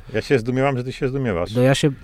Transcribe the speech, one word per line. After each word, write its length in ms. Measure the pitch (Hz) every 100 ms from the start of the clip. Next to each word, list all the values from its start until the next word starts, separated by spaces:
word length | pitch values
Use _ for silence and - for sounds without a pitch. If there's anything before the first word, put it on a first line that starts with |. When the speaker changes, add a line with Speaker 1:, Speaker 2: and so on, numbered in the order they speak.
| -
Speaker 1:
Ja 100 | 110
się 160 | - 135
zdumiewam, 380 | 117 131 139 127
że 60 |
ty 80 | 127
się 160 | - 131
zdumiewasz. 460 | 135 123 85 87
Speaker 2:
No 80 | 117
ja 120 | 127
się, 160 | 139 151 131